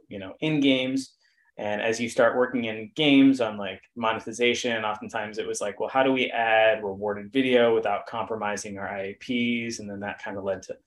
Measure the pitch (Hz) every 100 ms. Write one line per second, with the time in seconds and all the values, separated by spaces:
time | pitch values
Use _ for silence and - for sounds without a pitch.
0 | - 104 92 - 156 151 139 131 131 135
1 | - _ _ _ _ - 104 104 113 113
2 | 117 123 117 123 123 131 117 110 107 -
3 | 151 135 135 131 110 104 98 95 _ 120
4 | 113 110 113 110 120 117 123 113 107 107
5 | 110 113 107 107 101 110 104 - 107 135
6 | 135 131 120 117 113 113 110 107 104 98
7 | 104 101 101 131 127 123 117 113 104 101
8 | - 117 107 110 104 104 104 98 98 101
9 | 98 104 - 120 120 120 117 113 104 101
10 | 101 - 113 98 98 92 - -